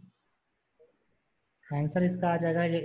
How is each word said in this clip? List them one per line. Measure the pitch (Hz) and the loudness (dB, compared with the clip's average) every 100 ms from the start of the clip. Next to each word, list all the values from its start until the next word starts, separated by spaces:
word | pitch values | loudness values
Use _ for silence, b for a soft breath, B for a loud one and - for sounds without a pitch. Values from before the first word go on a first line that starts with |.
| - _ _ _ _ _ _ _ 480 _ _ _ _ _ _ _ - | -20 _ _ _ _ _ _ _ -20 _ _ _ _ _ _ _ -8
आंसर | 147 147 185 | -4 -2 2
इसका | 180 180 180 | 0 2 0
आ | 170 | 0
जाएगा, | 165 165 175 | 0 0 0
जो | 165 | 0